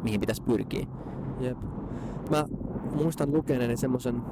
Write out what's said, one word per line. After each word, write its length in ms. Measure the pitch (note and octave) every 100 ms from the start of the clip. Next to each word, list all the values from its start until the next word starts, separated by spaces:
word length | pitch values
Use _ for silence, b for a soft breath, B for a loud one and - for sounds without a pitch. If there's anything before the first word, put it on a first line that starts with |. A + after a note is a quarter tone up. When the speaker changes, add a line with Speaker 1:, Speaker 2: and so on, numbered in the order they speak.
Speaker 1:
mihin 160 | A2+ G#2
pitäisi 220 | G2 A2+
pyrkiä. 420 | - A2+ G#2 - - - B B - -
Speaker 2:
Jep. 180 | B2+ B2 - - - B B B -
Mä 160 | D3+ D3 - - - - D3
muistan 360 | D#3 D#3 C#3+
lukeneeni 440 | D3+ D3 C3 A#2+ A#2+
semmosen 440 | C3+ B2+ B2 A#2+ A#2+